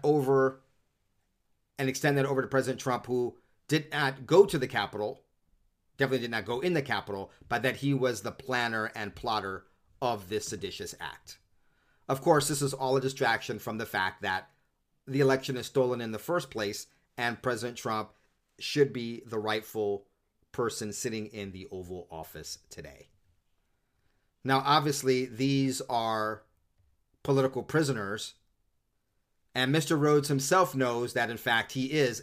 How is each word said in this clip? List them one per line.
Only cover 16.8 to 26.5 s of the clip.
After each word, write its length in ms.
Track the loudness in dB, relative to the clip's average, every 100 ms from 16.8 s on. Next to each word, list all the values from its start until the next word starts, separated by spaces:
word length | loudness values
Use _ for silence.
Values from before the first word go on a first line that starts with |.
| -12 _ _ -4
and 240 | -2 -2
President 340 | -2 -2 -4 -6
Trump 340 | -4 -4 -4 _ _ _ _ _
should 320 | -4 2 2
be 300 | 2 -6 -8 -8
the 120 | -4
rightful 680 | -2 -2 -2 -4 -2 -2 -8 _ _ _ _
person 420 | -4 -2 -2 -6
sitting 360 | -6 -6 -6 -8
in 220 | -10 -10
the 140 | -10 -12
Oval 340 | -12 -10 -12 -12
Office 480 | -14 -14 -14 -14 -14 _
today. 400 | -18 -16 -18 -20 _ _ _ _ _ _ _ _ _ _ _ _ _
Now, 180 | 0 0
obviously, 640 | 4 4 4 0 2 2
these 560 | 0 0 2 2 2 -2 -2
are 540 | -2 0 0 -2 -4 -10